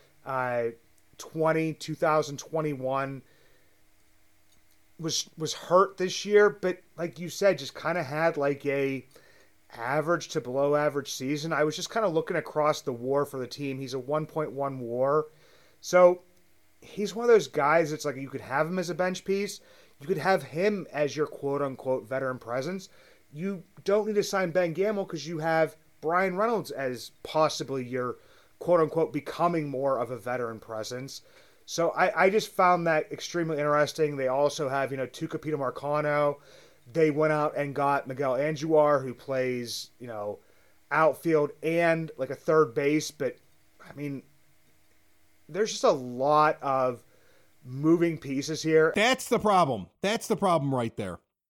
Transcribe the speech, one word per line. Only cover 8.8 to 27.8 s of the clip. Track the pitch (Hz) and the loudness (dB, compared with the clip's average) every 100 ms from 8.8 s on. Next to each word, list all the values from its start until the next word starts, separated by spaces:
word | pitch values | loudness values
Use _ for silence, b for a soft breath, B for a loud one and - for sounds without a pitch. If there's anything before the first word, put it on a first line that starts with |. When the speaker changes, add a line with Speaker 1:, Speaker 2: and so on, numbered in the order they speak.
| 139 135 - b b b b b _ | -2 -4 -10 b b b b b _
Speaker 1:
average | 117 117 147 151 170 - | -10 -4 -2 0 -2 -2
to | - | -6
below | 123 135 143 147 | -4 0 2 2
average | 147 139 131 | 0 -2 -6
season. | - 131 147 160 | -6 -4 -4 -2
I | 147 | 0
was | 151 | 0
just | 151 175 | -2 -4
kinda | 226 208 | -2 0
looking | 160 160 170 | 0 -2 -4
across | - 151 151 147 | -2 0 0 0
the | - | -4
war | 120 127 139 | -6 0 0
for | 139 135 | 0 -4
the | 123 | -8
team. | - 139 131 | -8 -8 -8
He's | 135 | -8
a | 135 | -8
one | 123 151 156 | -2 -4 -2
point | 160 147 | -4 -4
one | 131 139 131 | -4 -6 -6
war. | 117 120 135 151 151 b b b b b | -4 0 2 2 0 b b b b b
So | - 180 180 180 - _ _ _ _ _ | 2 8 8 6 -6 _ _ _ _ _
he's | - - 202 | -14 -6 -6
one | 190 | 0
of | 240 | 6
those | 220 135 | 6 4
guys | 143 143 165 160 | 0 4 4 2
that's | 151 | -4
like, | 151 131 | -6 -6
you | 135 | -8
could | 123 | -10
have | 98 135 156 | -4 -2 -2
him | 185 | -2
as | 175 | -4
a | |
bench | 165 185 185 | -2 -4 -4
piece. | - 196 202 - b b b b | -4 -4 -4 -10 b b b b
You | 143 | -6
could | 190 | -2
have | 185 190 | 2 0
him | 135 147 202 202 147 | 0 -2 0 0 -4
as | 139 147 | -2 -2
your | 131 147 | -2 -4
quote | - 139 139 | -4 -4 -2
unquote | 139 127 131 131 110 | -4 -4 -4 -4 -4
veteran | 131 131 127 | -4 -4 -6
presence. | 113 123 143 190 - b b b b | -6 -6 -4 -8 -12 b b b b
You | 147 190 190 - - | -8 -8 -8 -12 -8
don't | - 202 214 | 0 2 2
need | |
to | 208 | 0
sign | 196 196 180 | 0 0 0
Ben | 185 175 | 2 0
Gamel | 160 202 202 | 0 0 -2
'cause | 185 165 147 | -4 -8 -8
you | 165 | -4
have | 160 160 160 - _ _ | 0 2 2 -2 _ _
Bryan | 151 175 190 180 | 0 2 2 0
Reynolds | 220 220 - | 0 0 -4
as | 135 135 120 - - | -6 -6 -6 -12 -16
possibly | - 156 156 - 135 135 | -4 2 2 0 -6 -6